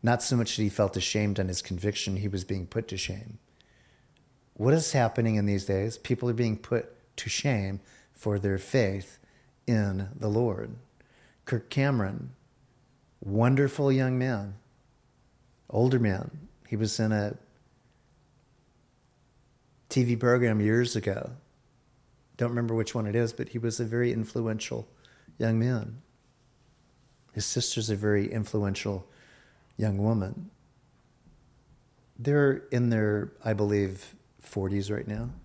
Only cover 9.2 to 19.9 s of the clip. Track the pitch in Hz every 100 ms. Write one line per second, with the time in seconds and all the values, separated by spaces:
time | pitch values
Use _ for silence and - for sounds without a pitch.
9.2 | _ _ _ _ - 117 101 95 98 120
10.2 | 107 107 120 92 - 117 - _ _ _
11.2 | _ _ - 120 - - 139 131 98 101
12.2 | 131 - _ _ _ _ _ _ _ _
13.2 | 101 101 120 135 143 - 139 131 131 127
14.2 | 127 117 101 101 _ _ _ _ _ _
15.2 | _ _ _ _ _ 110 127 127 113 95
16.2 | - 151 - _ - 104 110 - 110 107
17.2 | 104 - - _ _ _ _ _ _ _
18.2 | _ _ _ _ _ _ _ _ _ _
19.2 | _ _ _ _ _ _ _